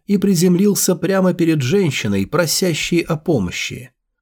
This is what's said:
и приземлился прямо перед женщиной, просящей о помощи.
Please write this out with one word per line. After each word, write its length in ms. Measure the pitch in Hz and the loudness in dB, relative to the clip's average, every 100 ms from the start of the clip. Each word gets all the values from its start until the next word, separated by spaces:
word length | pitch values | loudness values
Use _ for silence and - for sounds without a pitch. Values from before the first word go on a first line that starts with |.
и 140 | - 202 | -2 0
приземлился 760 | 202 180 185 175 208 185 - | 2 2 4 4 2 2 0
прямо 380 | 185 175 190 185 | -2 0 0 2
перед 300 | 185 165 156 | 2 0 0
женщиной, 640 | 123 196 180 - 110 98 - | 0 0 0 -2 -2 -2 -2
просящей 760 | - 165 - 185 156 - 175 | -2 -2 -2 -2 -2 -2 -2
о 160 | 165 156 | -2 -4
помощи. 760 | - 143 90 - - 65 123 _ _ _ | 0 0 0 -6 -10 -10 -16 _ _ _